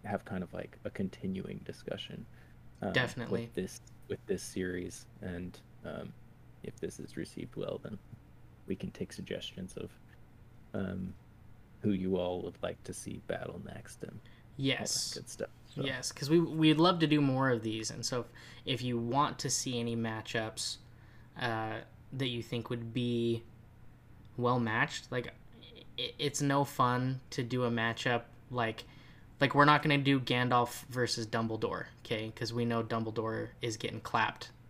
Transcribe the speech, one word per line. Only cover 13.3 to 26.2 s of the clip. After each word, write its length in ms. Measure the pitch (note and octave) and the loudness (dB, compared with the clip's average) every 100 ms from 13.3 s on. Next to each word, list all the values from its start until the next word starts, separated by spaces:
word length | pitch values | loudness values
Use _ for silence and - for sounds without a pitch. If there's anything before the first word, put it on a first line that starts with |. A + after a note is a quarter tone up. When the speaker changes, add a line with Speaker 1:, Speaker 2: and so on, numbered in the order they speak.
| - - - | -4 -4 -8
Speaker 1:
next 380 | - - - - | -10 -12 -12 -12
and 100 | - | -12
all 60 | A2+ - - - - | -12 -16 -20 -14 -2
that 40 | |
Speaker 2:
Yes. 520 | C3+ B2+ - - - | 0 2 0 0 -2
Speaker 1:
good 140 | - - | -4 -10
stuff, 200 | - - - - | -6 -8 -8 -12
so. 80 | - | -4
Speaker 2:
Yes, 300 | C#3 B2+ - | -2 -2 -6
'cause 160 | - C#3 | -4 6
we, 100 | E3+ | 6
we'd 380 | E3 D#3+ D#3 D3+ | 6 6 8 10
love 200 | F3 F3 | 8 6
to 80 | D#3 | 6
do 160 | D3+ | 6
more 260 | C#3+ C3 C3 | 6 6 4
of 140 | A#2+ | 4
these. 280 | A2 A2 A2 | 2 -2 -4
And 140 | - | -4
so 160 | A2+ B2 | -2 -2
if, 60 | A2+ - - - - | -4 -12 -18 -12 -4
if 160 | B2+ | -2
you 160 | B2 A#2+ | 0 -2
want 400 | A#2 C3+ D3 C3 | 0 2 2 0
to 100 | C#3 | -2
see 320 | - C3+ B2 | 0 0 -2
any 160 | A#2 A#2 | 0 0
matchups, 800 | A2+ A2 - A#2 A2 - - - - - - - - - | 0 -2 -2 -2 -2 -4 -6 -6 -12 -20 -20 -20 -16 -4
uh, 400 | B2 A2+ A2 A2 - - - | -2 0 -2 -4 -8 -20 -12
that 140 | C3 C3+ | -4 -2
you 140 | A#2+ | -2
think 260 | A2 A#2+ A2+ | -4 -4 -2
would 240 | A#2+ A#2 | -4 -2
be 500 | A#2+ A#2+ A#2+ A#2 A#2 - - - - - - - - - - | 0 2 2 2 0 -4 -20 -20 -20 -20 -20 -20 -20 -12 0
well 240 | A#2+ B2 | 2 4
matched, 500 | A#2 A2 D3 - - | 4 2 2 0 -4
like, 180 | B2+ A#2+ - - - - - - - | -4 -4 -12 -20 -20 -20 -18 -16 -8
i-, 140 | B2 | -8
it's 240 | - | -2